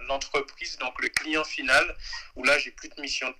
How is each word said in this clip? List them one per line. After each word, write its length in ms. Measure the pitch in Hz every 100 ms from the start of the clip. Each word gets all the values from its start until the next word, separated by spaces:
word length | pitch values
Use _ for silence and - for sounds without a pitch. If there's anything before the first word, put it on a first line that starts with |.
| 123
l'entreprise, 720 | 139 - 147 139 - - -
donc 240 | 127 -
le 80 | -
client 340 | - 156 156
final, 540 | 151 - 131 135 170 - - - - -
où 80 |
là, 160 | 127 147
j'ai 100 | -
plus 200 | - 156
de 120 | -
mission 260 | 143 -
de 80 | 131